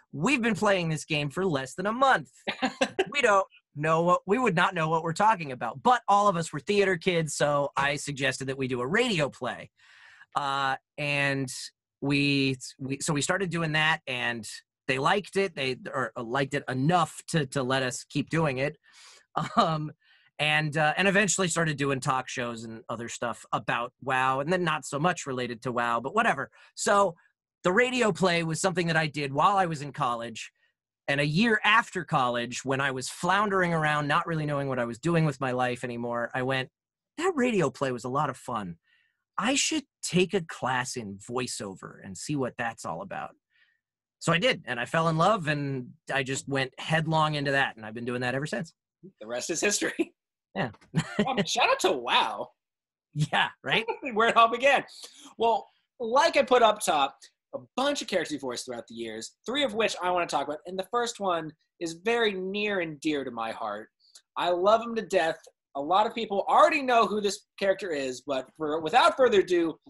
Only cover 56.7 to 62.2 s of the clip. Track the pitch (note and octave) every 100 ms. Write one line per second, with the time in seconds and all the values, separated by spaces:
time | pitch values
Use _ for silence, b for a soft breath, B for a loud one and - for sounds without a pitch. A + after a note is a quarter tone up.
56.7 | G#3 - D#3 C#3 - - _ _ C3+ B2+
57.7 | - C#4 C#4+ B3+ F#3 D3+ C#3+ C3 A#2 -
58.7 | A#2+ - A2+ A2+ A2 A2 - - C#4 C4+
59.7 | G#3 G#3 - F3+ F3+ E3+ D3+ C#3 D3+ F3+
60.7 | F#3+ F#3+ A#3+ A#3 - G3 E3+ D#3+ - _
61.7 | _ E3+ E3 G3 A#3+